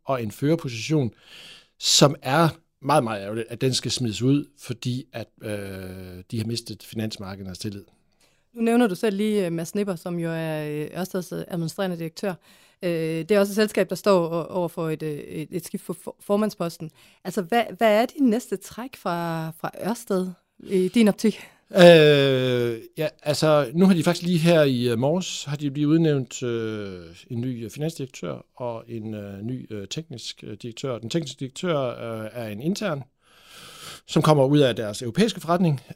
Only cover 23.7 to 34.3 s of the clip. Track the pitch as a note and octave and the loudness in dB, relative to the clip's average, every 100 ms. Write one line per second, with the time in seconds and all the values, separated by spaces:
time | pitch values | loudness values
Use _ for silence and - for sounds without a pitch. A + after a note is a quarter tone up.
23.7 | D#3+ F#3+ F3 E3 E3+ E3+ F3 E3 E3 C#3+ | 4 6 6 4 0 0 2 6 6 6
24.7 | B2 B2 A2+ C3+ F3+ - - C#3+ D3 D3 | 4 2 2 2 0 -2 -8 -8 -6 -4
25.7 | C#3 D3 E3 D#3+ C#3+ B2 - B2 A#2 A2 | -2 2 4 4 2 -2 -6 -4 -2 -4
26.7 | G#2+ G2+ F2+ E2+ E2+ - A#2 B2+ A#2+ A2 | -6 -8 -12 -16 -20 -10 -6 -6 -6 -10
27.7 | C3+ D#3 D#3+ C3 - F3 B2+ - - B2 | -6 -8 -6 -12 -10 -10 -10 -14 -12 -10
28.7 | A2+ A#2 A#2 G#2+ G#2 G2+ G2 A2 B2+ - | -10 -12 -12 -10 -10 -10 -10 -10 -10 -10
29.7 | G#2+ G2 D#3 E3 A#2+ - - - G#2 A#2+ | -12 -10 -12 -12 -14 -14 -16 -16 -14 -14
30.7 | A2+ C#3 A2+ A2+ E3+ C#3 - C3+ - F3+ | -10 -8 -8 -6 -6 -6 -10 -12 -6 -2
31.7 | D3 B2+ A#2+ A#2 A2+ A2 A#2+ A2+ G#2 D#3 | -2 -2 -4 -8 -8 -10 -10 -10 -6 -4
32.7 | G3+ G#3 C#3 - _ _ _ _ - - | -4 -4 -6 -10 _ _ _ _ -20 -20
33.7 | - - - - E3 D#3 | -20 -20 -20 -2 2 4